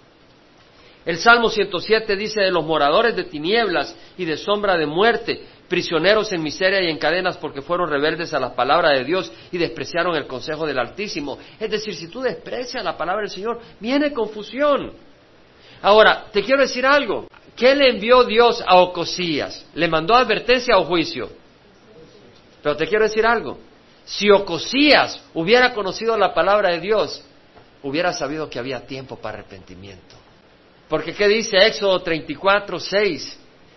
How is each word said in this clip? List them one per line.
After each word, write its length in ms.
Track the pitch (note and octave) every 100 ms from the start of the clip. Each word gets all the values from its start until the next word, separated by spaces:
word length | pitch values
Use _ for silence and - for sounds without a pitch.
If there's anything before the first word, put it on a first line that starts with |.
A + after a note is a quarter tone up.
| _ _ _ _ _ _ _ _ - - E3
El 100 | E3+
Salmo 320 | A#3 A#3+ A3+
ciento 300 | G#3+ F#3+ E3+
siete 380 | G3 A3 G#3+ G3
dice, 260 | G#3+ G#3+
"De 80 | F#3+
los 160 | F3 D#3
moradores 500 | D#3 C#3+ F3+ A3+ F3+
de 80 |
tinieblas 720 | - D3+ D#3+ A#3 G#3+ D#3 C#3 - - -
y 80 | E3
de 100 | D3
sombra 400 | - G#3 G3+ F3
de 80 |
muerte, 580 | D3 D#3+ A3+ A#3 - A#2+ - - -
prisioneros 640 | F3 - D#3+ F3+ G#3+ G3
en 100 | F3
miseria 400 | D#3 - F#3 G3
y 80 | E3+
en 80 | D3
cadenas, 400 | D3+ F3 F#3 -
porque 240 | D3 C3+
fueron 260 | D3 F3 E3
rebeldes 460 | C#3+ D#3 E3+ D#3+
a 60 | D3
la 140 | B2
palabra 360 | B2 B2+ E3 E3
de 140 | C3+
Dios 280 | B2+ F#3 - - -
y 60 | F3
despreciaron 580 | D3+ - C3 E3+ F3+ D#3
el 100 | B2
consejo 400 | B2+ D#3 D3+ D#3
del 120 | B2+
Altísimo". 600 | A2+ - G#3 E3 C#3+ A#2 - -
Es 120 | A3
decir, 240 | G#3 G#3+
si 140 | D#3 E3
tú 120 | B3
desprecias 640 | B3+ E3+ - A3+ B3+ B3+
la 140 | F3+ -
palabra 240 | D#3+ G#3
del 80 | G3+
Señor, 280 | F#3 A3 A#3 - -
viene 320 | G#3+ C#4+ D4
confusión. 800 | C4 G#3+ G#3+ G3+ B3 D4 B3+ A#2 - - - _ - _ _ - -
Ahora, 460 | G3 G#3+ G3+ - -
te 120 | G3+
quiero 180 | G3+ C#4
decir 240 | B3+ B3
algo. 420 | C4+ D4 A3+ B2+ - - - -
¿Qué 180 | A#3+
le 140 | C#4+ C4+
envió 360 | G#3+ A3 B3+
Dios 380 | A3 A3 A#3+ - -
a 100 | F#3
Ocosías? 880 | F3+ F3+ D#3+ - F3 C#3 F#2+ - -
¿Le 140 | - E3+
mandó 260 | D#3+ E3
advertencia 600 | A#3+ A3+ G3 - B3+ B3 G3
o 80 |
juicio? 460 | D#3 F3 D3+ B2+ G2 - _ _ _ _ - - - - - - - -
Pero 140 | D3 D3
te 100 | D#3
quiero 180 | G#3+
decir 200 | G#3+ G#3+
algo. 320 | A3+ A3+ C3 - - - _ _
Si 260 | - - G3+
Ocosías 920 | G3 G3 E3 - C4 D4 G3+ B2 - -
hubiera 400 | D#3+ E3 B3 B3
conocido 460 | G#3 F#3+ - A3+ A3
la 160 | F3+
palabra 380 | E3 F3+ G#3 F#3+
de 80 | E3+
Dios, 440 | F#3+ G#3+ D3 - - _ _ - - _
hubiera 300 | C#3 D3 F3+
sabido 380 | - C#3 D#3 D3
que 80 | B2+
había 280 | C3 B2 -
tiempo 300 | C3+ B2+ A2+
para 220 | G#2+ G#2
arrepentimiento. 800 | G2+ G2 F2 F2+ G2 F2 - - - _ _ _ _ _ -
Porque 240 | D3+ D#3+
¿qué 160 | F3+ G#3
dice 300 | A3 - F#3+
Éxodo 420 | A3 A3 G3 F3+
treinta 320 | F3 D#3+ D3
y 20 |
cuatro 460 | C#3+ F#3+ G3+ G3+ F3
seis? 580 | - G3 G#3 C#3 - - - _ _